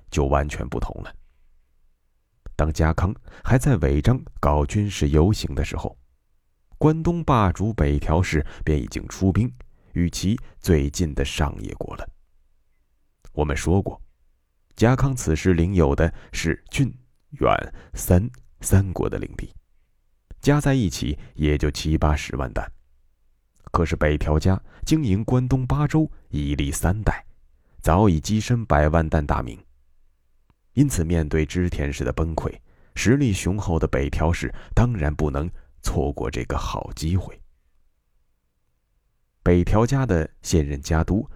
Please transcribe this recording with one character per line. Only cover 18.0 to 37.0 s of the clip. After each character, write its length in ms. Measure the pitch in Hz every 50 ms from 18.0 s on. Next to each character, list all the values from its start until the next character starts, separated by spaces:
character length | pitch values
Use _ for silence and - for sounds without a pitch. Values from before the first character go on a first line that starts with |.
| - - 92 90 101 127 - - - - - _
三 320 | - - - 98 98 95 85
国 160 | - - -
的 80 | - 50
领 120 | - - -
地， 180 | - - - - - - _ _ _ _ _ _ _ _ _ _ _ _ _ - -
加 220 | - - 143 147
在 120 | 147 143 135
一 160 | 135 113 87
起 280 | - - - 62 73 - - - -
也 240 | - 76 76 73 71
就 120 | - 76
七 260 | 71 - - 80 78 78
八 180 | 78 76 76
十 200 | 73 - - - 64
万 140 | 67 62 53
担。 160 | 57 - - - - _ _ _ _ _ _ _ _ _ _ _ _ _ _ _ _ _ -
可 140 | - - 82
是 100 | 78 82
北 220 | 76 - 76 76 73
条 220 | - 78 76 78
家 220 | - 92 95 95 - - - - -
经 180 | - 160 160 151
营 200 | 113 92 98 113
关 200 | - 123 127 127
东 220 | 127 135 131 127 123
八 180 | 135 139 151
州 240 | 143 - 160 156 147 - - - -
已 260 | - 143 147 71 -
历 160 | - 73 69
三 260 | 71 - - 85 92 110 101
代， 220 | - - - - - - _ _ _ _ _ _ _ _ -
早 260 | - - 80 92 110 104
已 140 | 85 78
跻 180 | - - 104 110
身 260 | 107 - 123 117 110
百 220 | 95 76 73 76 78
万 200 | 76 82 80 80
担 160 | 80 80 73
大 160 | 71 71 67
名， 200 | 65 60 57 - - _ _ _ _ _ _ _ _ _ _ _ _ _ _ _ _ _ _ _ _ _ _
因 140 | 123 113 92
此 160 | - - 82
面 240 | 80 87 82 80 73
对 180 | 73 80 78
织 240 | 73 - 90 90 87
田 220 | - - 71 71
氏 120 | 69 - 69
的 100 | 62 64
崩 200 | - 80 82 80
溃， 180 | 78 - - - - - - _ _ _ _ _
实 220 | - - 95 123 143
力 160 | 147 123 98
雄 240 | 92 - 98 92 107
厚 200 | 95 - 85 80
的 80 | 78
北 240 | - - 64 69 69
条 220 | - - 76 80
氏 220 | 85 - - 62 - - - - -
当 200 | - 113 123 120
然 200 | 98 76 73 76
不 160 | - 78 76
能 200 | 67 69 76 87 - - - - _ -
错 300 | - - - 80 69 71 71
过 180 | - - -
这 140 | - - 62
个 120 | - - 69
好 320 | 67 - - - - - -
机 220 | -